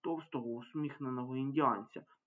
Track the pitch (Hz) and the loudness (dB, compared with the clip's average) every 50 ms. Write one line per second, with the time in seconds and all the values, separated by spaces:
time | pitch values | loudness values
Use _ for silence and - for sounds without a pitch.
0 | - 175 165 160 156 - - 131 117 117 117 120 135 - - 156 151 143 135 - | -4 -2 -2 -2 -4 -4 -4 -4 -2 -2 -4 -6 -8 -6 -2 -2 -2 -2 -2 -4
1 | 143 127 127 127 123 127 131 131 135 139 135 156 147 127 110 98 110 - - - | -4 -2 -2 -2 -2 -2 -2 0 0 2 4 6 6 6 4 4 -2 -8 -12 -14
2 | - - _ _ _ | -14 -14 _ _ _